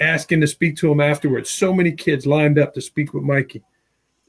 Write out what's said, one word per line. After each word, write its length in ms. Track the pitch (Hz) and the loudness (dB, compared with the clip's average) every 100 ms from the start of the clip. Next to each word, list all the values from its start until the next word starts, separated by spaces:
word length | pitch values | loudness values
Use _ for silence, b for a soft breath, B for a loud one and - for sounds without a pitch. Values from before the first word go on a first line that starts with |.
asking 400 | 156 160 - 160 | -2 -2 0 0
to 60 | 147 | 0
speak 280 | - 165 151 | 0 -4 0
to 140 | 160 | 0
him 80 | 147 | 2
afterwards. 500 | 147 147 147 123 - | 2 0 0 -2 -4
So 240 | - 190 | -2 0
many 200 | 185 175 | 2 0
kids 340 | 160 - 139 135 | -2 -2 -2 2
lined 320 | 147 151 147 | 2 4 4
up 140 | 143 | 2
to 80 | - | -2
speak 320 | - - 147 | -8 -6 -6
with 100 | 143 | -4
Mikey. 400 | 139 139 131 107 - _ _ _ _ _ | -2 -2 -2 -10 -20 _ _ _ _ _